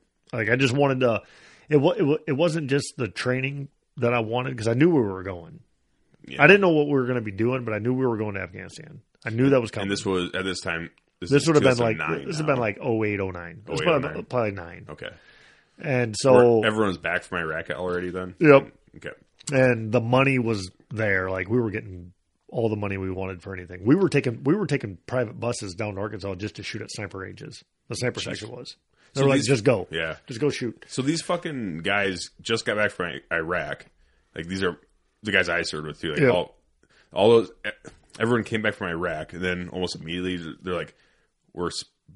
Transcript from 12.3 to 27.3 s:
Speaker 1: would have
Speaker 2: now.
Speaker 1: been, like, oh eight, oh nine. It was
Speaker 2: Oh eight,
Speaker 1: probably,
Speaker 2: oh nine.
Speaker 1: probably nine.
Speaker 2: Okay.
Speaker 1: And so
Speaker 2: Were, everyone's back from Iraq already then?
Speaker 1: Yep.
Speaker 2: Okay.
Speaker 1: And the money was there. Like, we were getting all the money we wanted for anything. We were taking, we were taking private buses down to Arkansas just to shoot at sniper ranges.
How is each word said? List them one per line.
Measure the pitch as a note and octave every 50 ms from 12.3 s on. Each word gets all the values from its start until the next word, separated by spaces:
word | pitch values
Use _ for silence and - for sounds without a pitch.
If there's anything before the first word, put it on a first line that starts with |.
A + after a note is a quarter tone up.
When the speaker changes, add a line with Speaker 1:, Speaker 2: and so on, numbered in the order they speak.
| E3
Speaker 1:
would |
have | D3+ D#3
Speaker 2:
now. | D3+ C3+
Speaker 1:
been, | B2+
like, | A#2 G#2 G2 -
oh | D#3 C3 A2+ A2 A2
eight, | G#2 G#2 G2
oh | F#2+ F#2+
nine. | F2+ F2 E2+ E2+ E2+ - G#2
It | -
was | - -
Speaker 2:
Oh |
eight, | -
Speaker 1:
probably, | F3 D#3+ C3+ - D#2
Speaker 2:
oh | D#2
nine. | F2 -
Speaker 1:
probably | - B2+ B2 A2+ G#2
nine. | G2 F#2+ E2+ E2+ F2+ F2+ - -
Speaker 2:
Okay. | D2+ - - - - - _ - - - - - _ _ _ _ _ -
Speaker 1:
And | - D3+ C3 B2 A#2+ A2+ G#2+ -
so | - C3+ B2+ B2 B2 A#2+ A#2 A2
Speaker 2:
Were, | A2
everyone's | A2 G#2+ A2 G#2+ G2 F2 D#2
back | - E2 F2 F2+
from | - - F#2+ F2
Iraq | E2 D#2+ D#2 D#2+ E2 -
already | D2+ E2 F#2 F2+ F2+ F2+ F2+ F2+
then? | E2+ F#2 F#2 F#2 - -
Speaker 1:
Yep. | F3 D3+ C#3 C#3 - - - _ _ _ -
Speaker 2:
Okay. | - - - - - _ _ _ _ - -
Speaker 1:
And | C#3 C3 C3 B2+ A#2+ A2+ A2+ A2
the | A2+ A#2+
money | A2+ A#2 B2+ B2+ C3+ C#3 C3+ B2+
was | A2+ A2+ A2 G2 F#2 F2+ - _ _ _
there. | A#2+ G#2+ A2 G2+ G2 F#2+ F#2 F#2
Like, | F#2+ F#2+ F#2 F#2
we | A#2 B2+
were | A2+ G#2+
getting | F#2 A2 A#2 G2+ F#2 F2 F2 F2+ - _ _ _ _ _ _ -
all | - B2+ A#2 A2
the | G#2+
money | G#2 G#2 G2 G2
we | G2 F#2+ F#2+
wanted | F#2 F#2+ F#2+ F#2+ F#2+ F2
for | - G2 F#2+
anything. | F2+ F2+ E2 F2 F2 F#2+
We | A2+ D#3
were | G3 F#3+ -
taking, | - C#3 - B2+ A2+ B2 C3+
we | C#3 F3
were | G#3+ F#3+
taking | - D3 C#3 - G2+ F2+ - _
private | - B2 B2+ A#2+ G#2+ - A2+
buses | B2 A#2+ A#2 - A2 F#2+ E2+
down | F#2+ G#2+ G#2 F#2+
to | F#2+
Arkansas | G#2 G#2+ A2 F#2+ G2 G2+ F#2+
just | F2+ G#2 G2 -
to | -
shoot | G2 - - G#2
at | - -
sniper | - - G#2 F#2 - G2
ranges. | F#2+ G2